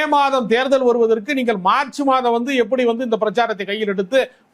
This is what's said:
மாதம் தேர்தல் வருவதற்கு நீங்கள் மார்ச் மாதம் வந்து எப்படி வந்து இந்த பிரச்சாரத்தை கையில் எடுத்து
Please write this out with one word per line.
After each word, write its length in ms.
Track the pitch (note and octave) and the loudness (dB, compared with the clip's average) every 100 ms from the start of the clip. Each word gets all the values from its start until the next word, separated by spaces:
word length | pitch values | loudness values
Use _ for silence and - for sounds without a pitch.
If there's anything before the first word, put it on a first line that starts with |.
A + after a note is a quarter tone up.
| D4+ | 2
மாதம் 340 | C#4+ C#4 C4+ G#3 | 2 2 0 0
தேர்தல் 340 | A3+ C4 C4+ B3 | 0 2 2 2
வருவதற்கு 440 | A#3 A3+ A3+ G#3 | 2 2 0 -2
நீங்கள் 260 | C4+ A#3+ G#3 F3+ | -2 -2 0 0
மார்ச் 340 | A#3+ C#4 - C#4 | 0 0 -4 0
மாதம் 260 | C4 A#3+ A#3 | 2 2 0
வந்து 160 | A#3+ C4 | 0 -2
எப்படி 280 | G#3+ B3+ A#3+ | 0 0 0
வந்து 220 | A3+ B3+ | 0 -2
இந்த 100 | A3 | -2
பிரச்சாரத்தை 420 | G#3+ A3+ A#3 G3+ F#3+ | 0 0 -2 -2 -6
கையில் 260 | G#3 G#3 | -4 -2
எடுத்து 260 | G3 F#3+ C4 A#3+ - _ | -4 0 0 0 -4 _